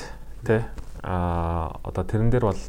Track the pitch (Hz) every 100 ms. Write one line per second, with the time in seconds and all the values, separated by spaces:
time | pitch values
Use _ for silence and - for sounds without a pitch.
0 | - - - - 117 113 113 - - -
1 | - 92 87 85 82 85 80 - - -
2 | 90 110 113 123 113 95